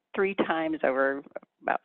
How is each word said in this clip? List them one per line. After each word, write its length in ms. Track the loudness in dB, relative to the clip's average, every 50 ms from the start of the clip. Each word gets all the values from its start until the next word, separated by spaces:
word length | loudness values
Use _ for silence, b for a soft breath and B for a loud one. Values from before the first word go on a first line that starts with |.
| _ _ -2
three 200 | 0 0 0 0
times 440 | 0 0 0 0 -2 0 -2 -2 0 2
over 380 | 2 2 4 2 2 0 -2 -8 -12 -16 -18 -18 _ _ _
about 180 | -4 -4 -4 -4